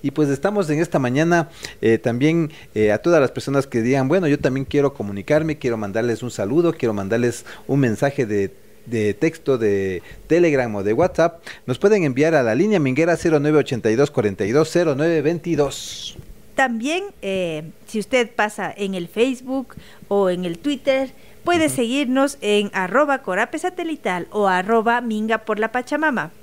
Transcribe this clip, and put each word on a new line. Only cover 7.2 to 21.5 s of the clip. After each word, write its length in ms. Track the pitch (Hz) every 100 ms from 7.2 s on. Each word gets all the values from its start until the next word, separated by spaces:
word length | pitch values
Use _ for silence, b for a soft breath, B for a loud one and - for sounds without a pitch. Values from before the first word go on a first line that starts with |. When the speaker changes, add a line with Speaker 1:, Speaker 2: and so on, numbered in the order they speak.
| 120 117 - B B
Speaker 1:
un 120 | 139
mensaje 460 | 131 104 143 139 117
de, 260 | 104 98 - - - -
de 260 | 113 104
texto, 460 | 98 160 160 - 127
de 420 | 110 101 98 92 B B -
Telegram 480 | 160 175 139 120 104
o 80 |
de 80 | 98
WhatsApp", 520 | 117 180 - 170 - B B -
nos 100 | 127
pueden 260 | 202 214
enviar 300 | 156 123 156
a 80 | 160
la 140 | 120 113
línea 240 | 202 202
minguera 360 | 139 127 165 165
cero 220 | 175 156
nueve 200 | 143 156
ochenta 320 | 135 120 110
y 40 | 110
dos 140 | 147
cuarenta 340 | - 104 95
y 80 | 101
dos 180 | 131 156
cero 240 | 170 170 131
nueve 240 | 160 165
veintidós. 960 | 143 170 170 156 143 - - - - - - - - -
Speaker 2:
También, 480 | 262 226 247 339 403 -
eh, 480 | 196 190 175 156 160 - -
si 120 | 220
usted 300 | 196 254 226
pasa 440 | - 214 - 180 -
en 200 | 202 190
el 120 | 175
Facebook 680 | - 254 240 254 269 254 - B B -
o 240 | 202 190
en 140 | 180 180
el 120 | 170
Twitter, 540 | 285 285 - 269 262 - B B
puede 240 | -